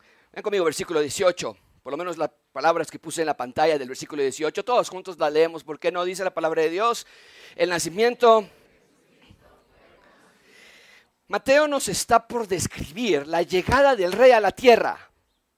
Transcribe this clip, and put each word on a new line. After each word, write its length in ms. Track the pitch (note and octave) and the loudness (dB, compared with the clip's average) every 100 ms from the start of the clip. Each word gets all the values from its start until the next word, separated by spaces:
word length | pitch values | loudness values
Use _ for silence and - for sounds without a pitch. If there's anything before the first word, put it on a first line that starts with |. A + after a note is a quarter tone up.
| _ _ _ | _ _ _
Ven 100 | - | -12
conmigo, 240 | G#3 G3+ E3 | -4 -2 -2
versículo 360 | C#3+ F#3+ D#3+ | -2 -4 -2
dieciocho, 540 | D3 - F#3 F3+ B2+ G#2 _ _ | -2 0 0 0 -8 -12 _ _
por 80 | B2+ | -12
lo 60 | C#3+ | -10
menos 200 | F3+ E3 | -8 -6
las 140 | D3 - _ | -8 -8 _
palabras 380 | C3+ D3+ E3+ D#3 | -2 0 0 -4
que 80 | D3 | -10
puse 240 | E3 E3+ | -10 -4
en 60 | D#3 | -4
la 100 | C#3 | -4
pantalla 400 | B2 B2+ D#3+ D3+ | -6 0 0 0
del 120 | B2+ | -4
versículo 340 | B2+ D#3 D3+ | -12 -10 -4
dieciocho, 420 | C3+ B2+ D3+ G3+ G3 | -4 -2 -6 -6 -2
todos 240 | B3 F3 | -2 -2
juntos 300 | F#3 F#3 E3 | -8 -16 -4
la 100 | D#3 | -2
leemos, 340 | D3+ E3 E3 | 0 0 -2
¿por 140 | C#3+ D3 | -14 -6
qué 140 | E3+ | -6
no? 120 | F3+ | -4
Dice 200 | F3+ F#3 | -6 -6
la 100 | F#3 | -6
palabra 300 | E3 D#3+ D#3+ | -4 -2 0
de 80 | D#3+ | -2
Dios, 340 | F3 A#3 A#3 - - - - - - | 0 -2 -4 -10 -20 -20 -20 -18 -4
el 140 | - | -2
nacimiento. 800 | E3+ D#3+ E3+ A#3+ A#3+ A#3+ A3 F#3+ _ _ _ _ _ _ _ _ _ _ _ _ _ _ _ _ _ _ _ _ - - - _ _ _ _ _ | -2 -6 0 0 4 4 4 2 _ _ _ _ _ _ _ _ _ _ _ _ _ _ _ _ _ _ _ _ -20 -20 -20 _ _ _ _ _
Mateo 380 | G3 - C#4+ D4+ | -4 2 4 4
nos 220 | C#4 - | 0 -4
está 400 | F3 - A#3 - | -6 2 0 2
por 180 | A#3 G#3 | -6 -4
describir 800 | F3+ - - - E3 B3 D3 C#3+ | -4 -6 -8 -12 -6 -2 0 0
la 160 | E3 | -4
llegada 540 | E3+ F3+ F3 B3+ C#4 A#3+ | 0 -2 2 4 4 2
del 160 | F3+ | 0
rey 200 | G3 B3+ | 4 6
a 100 | A3+ | 6
la 100 | G3 | 2
tierra. 600 | - B3+ G#3+ D3 D#2+ - _ _ _ _ | 4 6 6 4 -6 -14 _ _ _ _